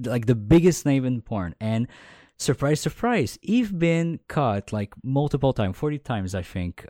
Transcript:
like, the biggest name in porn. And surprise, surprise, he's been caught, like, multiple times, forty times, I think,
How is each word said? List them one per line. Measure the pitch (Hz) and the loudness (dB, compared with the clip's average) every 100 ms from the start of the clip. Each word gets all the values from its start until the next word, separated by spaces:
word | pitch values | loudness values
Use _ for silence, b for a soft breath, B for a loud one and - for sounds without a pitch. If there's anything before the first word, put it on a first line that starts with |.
| 120 | -4
like, | 123 110 | 0 2
the | 117 | 0
biggest | 104 170 175 165 147 | 6 6 6 4 2
name | 135 | 2
in | 127 123 | 0 -2
porn. | - 107 87 - | -4 -4 -4 -4
And | 110 113 127 B B B B _ | -2 -2 -2 B B B B _
surprise, | - 127 143 151 | -2 0 0 0
surprise, | 160 - 233 226 113 - | -2 -4 0 0 -2 -6
he's | - 240 214 | -2 0 0
been | 175 170 165 170 160 - | 0 2 2 0 -4 -4
caught, | 160 127 101 - | 0 0 0 -2
like, | 104 104 - | -6 -6 -8
multiple | 127 135 147 139 135 | -2 0 0 0 0
times, | 123 98 - | 2 -2 -2
forty | 151 147 | -4 -4
times, | - 110 92 | -4 -4 -4
I | 98 | -6
think, | 87 95 87 - - | -6 -6 -6 -8 -12